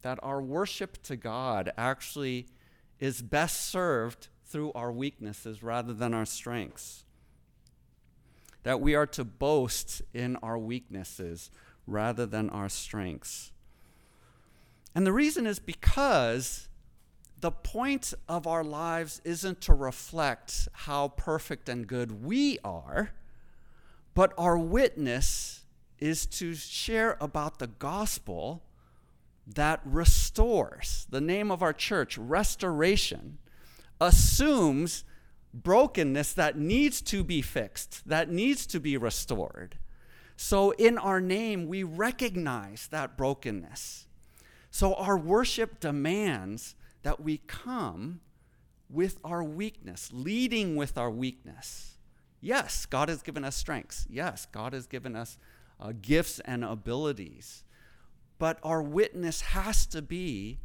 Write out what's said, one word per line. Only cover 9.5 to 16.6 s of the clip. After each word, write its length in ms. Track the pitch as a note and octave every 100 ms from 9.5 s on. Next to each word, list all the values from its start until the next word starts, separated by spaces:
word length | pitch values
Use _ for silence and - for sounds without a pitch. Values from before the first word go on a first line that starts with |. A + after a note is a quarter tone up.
| D3+ B2 - - - -
in 220 | A#2+ B2 B2
our 140 | A2+ A#2
weaknesses 920 | A2 B2 - F#2+ F2+ - F2 E2+ - - - - -
rather 380 | G#2 A2 A#2 A#2
than 240 | G#2+ G#2+
our 180 | G#2 G2
strengths. 880 | - - G#2+ F#2 D2 - - - - - - - _ _ _ - _ _ _ - _ -
And 140 | E3+ F#3+
the 60 |
reason 340 | G#3+ D4 D4+ A3
is 120 | G3
because 1040 | - - - - C#4 F3 A#2+ A#2+ B2+ -